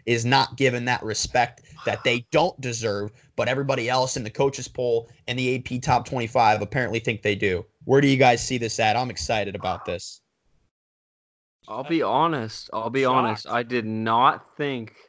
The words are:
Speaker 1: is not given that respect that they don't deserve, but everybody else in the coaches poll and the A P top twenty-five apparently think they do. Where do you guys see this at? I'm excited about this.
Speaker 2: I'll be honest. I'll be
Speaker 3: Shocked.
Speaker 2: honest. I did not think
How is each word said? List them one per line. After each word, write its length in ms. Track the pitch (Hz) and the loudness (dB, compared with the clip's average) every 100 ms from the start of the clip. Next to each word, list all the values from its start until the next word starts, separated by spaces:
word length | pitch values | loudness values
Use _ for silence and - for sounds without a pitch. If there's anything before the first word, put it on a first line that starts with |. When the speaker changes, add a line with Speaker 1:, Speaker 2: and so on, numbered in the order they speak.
| - | -2
Speaker 1:
is 200 | 117 117 | 0 4
not 320 | 135 - 127 | 2 2 0
given 280 | 135 120 120 | 0 0 -2
that 180 | 123 | -4
respect 580 | 110 104 - 123 120 - _ - - | -4 -4 -2 0 0 -4 _ -8 -4
that 180 | 104 | -2
they 220 | 131 123 120 | 0 -2 0
don't 280 | 156 175 - | 2 2 -2
deserve, 520 | 127 113 113 101 104 - _ - | -8 -4 -2 -2 -6 -10 _ -4
but 120 | 117 | -2
everybody 420 | 131 139 135 117 | 0 0 -2 0
else 280 | 127 131 - | 0 0 -2
in 60 | |
the 60 | 107 | -8
coaches 380 | - 135 131 127 | 0 0 0 -10
poll 420 | - 123 117 117 - - | -4 0 0 -2 -14 -8
and 100 | 123 | -2
the 120 | 127 | 0
A 100 | 127 | -2
P 200 | 127 127 | -4 -6
top 260 | 139 127 - | 2 0 0
twenty-five 560 | 131 113 127 113 107 | -4 -2 2 4 4
apparently 380 | 101 131 120 113 | 0 -4 -2 -2
think 220 | 113 107 | -2 -2
they 140 | 107 101 | -2 0
do. 300 | 104 90 - _ - | 0 -2 -6 _ 2
Where 160 | 135 | 4
do 60 | 143 | 6
you 100 | 135 | 6
guys 280 | 131 120 - | 6 6 0
see 120 | 127 | -4
this 220 | 117 - | -4 0
at? 180 | 110 110 | 2 2
I'm 120 | 123 | -2
excited 440 | 113 - 113 101 95 | -6 -2 -2 -2 -4
about 300 | 90 85 - | -6 -6 -6
this. 340 | 87 - - _ _ _ _ _ _ _ _ _ _ _ _ _ _ - | -8 -8 -18 _ _ _ _ _ _ _ _ _ _ _ _ _ _ -14
Speaker 2:
I'll 160 | 110 | -12
be 180 | 135 165 | -2 0
honest. 680 | 110 123 165 151 110 - - | 2 2 2 0 -4 -10 -10
I'll 160 | - 113 | -6 -4
be 140 | 131 | 0
Speaker 3:
Shocked. 120 | 131 127 | 4 4
Speaker 2:
honest. 340 | 120 107 - | 2 -2 -2
I 140 | 117 | -4
did 220 | 117 123 110 | -2 -2 -2
not 720 | 110 113 113 139 - - - | -4 2 4 4 2 -8 -6
think 380 | 143 131 110 - | -6 -4 -8 -16